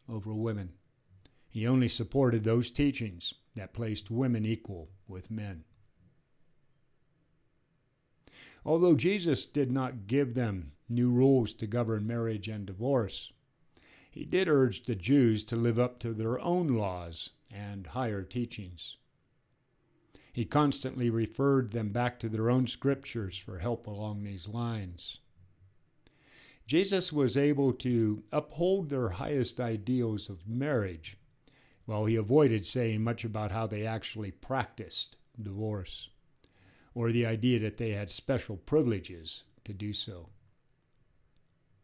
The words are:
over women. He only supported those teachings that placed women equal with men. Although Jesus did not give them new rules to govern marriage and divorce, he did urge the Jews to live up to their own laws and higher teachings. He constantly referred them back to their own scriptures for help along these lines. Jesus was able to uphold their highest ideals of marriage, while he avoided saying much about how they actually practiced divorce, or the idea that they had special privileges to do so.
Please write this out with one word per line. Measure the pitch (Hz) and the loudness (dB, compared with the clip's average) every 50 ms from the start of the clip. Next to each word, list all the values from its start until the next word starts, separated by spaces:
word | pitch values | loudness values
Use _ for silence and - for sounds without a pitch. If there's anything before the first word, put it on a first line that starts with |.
| _ - | _ -10
over | 113 107 98 110 | -10 -8 -8 -6
women. | 107 107 113 113 107 101 92 90 - _ _ _ _ _ _ _ - - - _ _ _ _ - | -4 -2 -2 -2 -2 -4 -6 -10 -12 _ _ _ _ _ _ _ -20 -20 -20 _ _ _ _ -10
He | - 110 110 | -6 -2 2
only | 120 131 131 123 113 | 4 4 4 4 4
supported | - - 113 - - 139 135 123 113 113 | 2 -2 -2 0 2 4 4 6 4 4
those | 104 113 113 120 117 - | 4 4 4 4 2 2
teachings | - - 147 143 135 - 117 101 87 87 - - - - _ _ - | 0 2 2 2 2 0 -4 -6 -6 -8 -8 -8 -8 -10 _ _ -14
that | - 95 - - | -12 -12 -10 -8
placed | 117 117 110 107 - - - | -6 -4 -4 -4 -6 -6 -2
women | 113 120 135 127 117 110 107 | 0 0 2 2 2 2 2
equal | 110 113 110 - - 98 85 78 90 95 - _ | 0 -2 -2 -4 -8 -12 -12 -12 -16 -20 -20 _
with | - 95 92 - - | -14 -14 -12 -10 -8
men. | 110 107 104 101 92 80 78 _ _ _ _ _ _ _ _ _ _ _ _ _ _ _ _ _ _ _ _ _ _ _ _ _ _ _ _ _ _ _ _ _ _ _ _ _ _ _ _ _ _ _ _ _ _ _ _ _ _ _ _ - - - - - - - - | -8 -6 -6 -6 -8 -10 -14 _ _ _ _ _ _ _ _ _ _ _ _ _ _ _ _ _ _ _ _ _ _ _ _ _ _ _ _ _ _ _ _ _ _ _ _ _ _ _ _ _ _ _ _ _ _ _ _ _ _ _ _ -20 -20 -20 -20 -20 -20 -8 -2
Although | 151 160 165 180 180 156 | 0 4 6 6 6 6
Jesus | 117 123 185 208 202 170 165 135 - - | 6 6 2 2 2 2 0 0 0 -2
did | - - 147 135 120 | -2 -2 0 0 2
not | 127 135 127 123 127 113 98 | 0 0 -2 -2 -6 -8 -4
give | 101 127 143 135 120 | 0 0 2 2 2
them | 117 127 117 107 98 90 80 71 - _ _ - | 0 0 0 0 -2 -4 -6 -10 -14 _ _ -2
new | 117 120 123 123 | 0 2 4 4
rules | 120 123 131 139 135 127 110 104 | 6 6 6 6 6 6 4 0
to | - - 117 | -4 -6 -6
govern | 101 113 120 117 110 110 104 104 | -2 -2 0 0 0 0 -2 -2
marriage | 113 117 117 117 113 110 104 92 110 | -2 -2 -2 -2 -2 -4 -4 -6 -8
and | 110 107 98 | -8 -8 -8
divorce, | 95 92 95 117 135 139 120 104 90 - - - - - _ _ _ _ _ _ _ _ - - - - - - _ | -8 -6 -4 0 2 2 2 2 0 -4 -10 -14 -16 -20 _ _ _ _ _ _ _ _ -20 -20 -20 -20 -20 -20 _
he | - - - | -12 -12 -4
did | - - 185 190 170 | 0 2 2 4 6
urge | 151 135 131 120 98 - - | 6 6 6 4 2 -2 -4
the | - 113 | -4 -4
Jews | 92 87 110 143 143 123 117 110 107 - | -2 2 4 6 8 8 6 6 2 0
to | - 120 | -2 0
live | 117 117 120 110 117 | 2 2 2 4 2
up | 123 123 123 - | 2 0 -2 -6
to | - 117 113 | -8 -6 -4
their | 110 110 113 127 - | -2 -2 -2 -2 -2
own | - 175 175 180 175 147 | 0 0 0 2 2 2
laws | 123 110 104 95 90 87 87 85 80 - - - - _ - - | 2 2 0 -2 -4 -6 -8 -8 -8 -10 -10 -10 -12 _ -20 -16
and | 104 101 104 101 101 98 90 - | -14 -12 -10 -10 -10 -10 -10 -8
higher | - 127 127 117 104 98 | -6 -4 -4 -2 -2 -4
teachings. | 90 - - 123 120 117 - 107 98 90 87 - - - - - _ _ _ _ _ _ _ _ _ _ _ _ _ _ _ _ _ _ _ _ _ _ - - - _ - | -6 -4 -4 -4 -4 -4 -6 -10 -12 -12 -14 -14 -14 -16 -16 -18 _ _ _ _ _ _ _ _ _ _ _ _ _ _ _ _ _ _ _ _ _ _ -20 -20 -20 _ -6
He | 123 110 | -6 -4
constantly | - - 147 147 143 139 - - 127 - 123 123 117 | 0 2 4 4 4 2 -2 -4 -6 -4 -2 0 0
referred | 110 113 113 107 - - 139 139 139 135 123 104 | 2 0 0 -2 0 0 2 4 4 4 2 0
them | 110 117 107 104 | -2 -4 -4 -2
back | 104 120 123 120 120 - | 0 0 0 -2 -2 -4
to | - 113 | -6 -4
their | 110 110 110 120 | -2 0 2 2
own | 123 131 131 | 4 2 2
scriptures | 113 - - - 139 135 135 - - - 117 101 90 - - | 0 -2 -2 0 0 0 0 -4 -8 -8 -6 -6 -6 -8 -10
for | - - 95 82 | -12 -12 -8 -4
help | 90 120 113 - - | -4 -2 -4 -4 -6
along | 104 104 101 107 107 104 104 104 | -8 -8 -6 -6 -6 -6 -6 -6
these | 101 101 90 - 104 | -8 -8 -10 -10 -8
lines. | 107 117 120 117 113 107 95 90 87 - - - - - _ _ _ - - - _ _ - _ _ _ _ _ _ _ _ _ _ _ _ _ - - - - - _ _ | -6 -4 -4 -4 -4 -4 -6 -8 -10 -12 -12 -14 -14 -16 _ _ _ -20 -20 -20 _ _ -20 _ _ _ _ _ _ _ _ _ _ _ _ _ -20 -20 -20 -20 -20 _ _
Jesus | 110 131 175 202 196 196 185 - - | 2 2 2 4 4 2 0 0 0
was | 156 147 135 123 - | 2 2 2 2 4
able | 139 143 147 147 139 139 131 120 | 4 4 4 4 4 2 2 0
to | - - 127 120 117 113 107 107 104 - - | 0 0 0 2 2 2 2 0 -2 -6 -4
uphold | - 151 - - - 156 170 185 190 202 170 139 | -4 -4 -4 -4 -2 0 2 2 2 0 0 -2
their | 139 131 123 110 | -2 -2 -2 -2
highest | 87 98 - - 147 135 120 - - - | -2 -4 -4 -2 0 0 0 -2 -2 -4
ideals | 123 117 113 107 95 123 127 123 117 113 107 101 - - | -4 -2 -4 -4 -2 0 0 2 2 0 -2 -4 -6 -8
of | 95 85 87 107 | -12 -10 -8 -6
marriage, | 113 127 143 151 139 113 101 92 85 78 - - - - - _ _ _ _ _ _ _ _ _ _ _ _ | -4 -2 0 2 2 2 0 -2 -4 -8 -12 -16 -18 -18 -20 _ _ _ _ _ _ _ _ _ _ _ _
while | - 107 107 110 | -4 -2 0 2
he | 110 113 | 2 2
avoided | 113 104 101 131 156 147 127 113 104 90 | 2 4 4 6 6 8 6 4 2 0
saying | - - 127 117 113 110 107 110 | 0 0 0 0 0 0 0 0
much | 117 117 - - | 0 -2 -4 -4
about | 117 104 107 107 98 | -6 -4 -4 -4 -2
how | 98 113 113 95 | -2 -2 -4 -4
they | 107 104 107 | -4 -4 -4
actually | 110 113 110 - - - 110 104 98 | -4 -4 -6 -6 -8 -8 -8 -8 -8
practiced | - - - - 131 131 107 - - - 98 - - - - - - - _ _ _ 117 | -10 -10 -6 -4 -2 -2 -2 -4 -8 -14 -12 -8 -6 -8 -8 -8 -12 -20 _ _ _ -10
divorce, | 107 101 95 104 110 107 107 98 87 - - - - - - _ _ _ _ _ _ _ _ _ - - _ _ _ _ - | -8 -6 -6 -4 -4 -4 -4 -6 -8 -10 -12 -14 -16 -18 -20 _ _ _ _ _ _ _ _ _ -20 -20 _ _ _ _ -4
or | 120 117 117 | -2 0 2
the | 117 120 117 | 4 4 2
idea | 113 113 107 117 127 123 110 | 2 2 2 2 2 4 2
that | 110 104 - | 2 -2 -2
they | - 117 110 | -4 -4 -2
had | 101 101 104 - | -2 -2 -4 -6
special | - - - - 135 110 - - 104 | -6 -6 -2 -2 -2 -2 -2 -6 -10
privileges | 87 - - 143 156 143 120 107 90 - - 90 82 80 - - - - _ _ _ | -10 -2 2 2 2 4 2 0 -2 -4 -8 -14 -14 -12 -12 -12 -14 -16 _ _ _
to | - 107 | -14 -12
do | 101 92 104 104 | -10 -8 -6 -6
so. | 101 - - 110 95 87 80 - - - _ _ _ _ _ _ _ _ _ _ _ _ _ _ _ _ _ _ _ _ _ _ _ _ _ _ _ _ | -4 -6 -6 -6 -10 -12 -16 -18 -20 -20 _ _ _ _ _ _ _ _ _ _ _ _ _ _ _ _ _ _ _ _ _ _ _ _ _ _ _ _